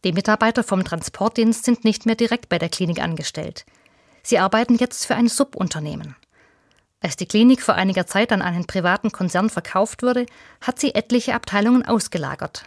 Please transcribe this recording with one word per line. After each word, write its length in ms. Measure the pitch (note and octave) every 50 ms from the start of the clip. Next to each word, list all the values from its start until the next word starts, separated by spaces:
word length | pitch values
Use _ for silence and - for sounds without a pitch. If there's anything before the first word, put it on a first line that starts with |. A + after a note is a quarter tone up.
| -
Die 80 | F#3 E3
Mitarbeiter 520 | F3+ - - G#3+ - A3+ A3 A#3 - -
vom 200 | - G3+ F#3+ F#3
Transportdienst 800 | - - D#3+ - - - - G3 A3+ - - A3+ A3 A3+ A3 -
sind 200 | - A#3+ - -
nicht 200 | A3 G#3 - -
mehr 100 | A3+ A3+
direkt 360 | A3 A#3 A3+ A3+ A#3+ - _
bei 80 | - E3+
der 100 | E3 E3+
Klinik 320 | - - F#3 E3 E3+ D#3+
angestellt. 640 | - E3+ E3 D#3 D3 - - - D#3 - - - - _ _ _ _ _ _ _ _ _ _ _ _
Sie 160 | - A#3+ F#3
arbeiten 380 | F#3 F#3+ - A3 A#3+ - B3
jetzt 300 | A3+ B3 B3 - - -
für 80 | - -
ein 140 | - A#3 A#3
Subunternehmen. 880 | - - C#4 - - - F#3 E3+ - D#3 D3+ D3+ D3+ D3 - C#3+ C3 _ _ _ _ _ _ _ _ _ _ _ _ _ _ _ _ _
Als 160 | - E3+ -
die 80 | - F3+
Klinik 360 | - - G#3+ A3+ B3 C4 B3 -
vor 140 | - -
einiger 300 | F3 F#3 F#3+ F#3+ F#3 F3
Zeit 260 | - - G3 A3 A#3+ A#3
an 100 | F#3+ -
einen 240 | F3+ F3 E3+ F3
privaten 460 | - - F#3+ E3+ F3 F3+ G3+ - A3 -
Konzern 360 | - F#3 F3+ - F3+ G3 A3
verkauft 540 | - - - - - F#3+ G3+ A3 - - -
wurde, 240 | B3 B3 B3 B3 A#3+ - - - - - _
hat 180 | - - B3 -
sie 160 | - C#4 -
etliche 380 | G#3 - _ A#3+ B3 - - -
Abteilungen 540 | - - - - G3+ G#3 A3+ B3 B3+ -
ausgelagert. 800 | - A#3 A3 - - - - D3 C3+ C3+ - - - _ - -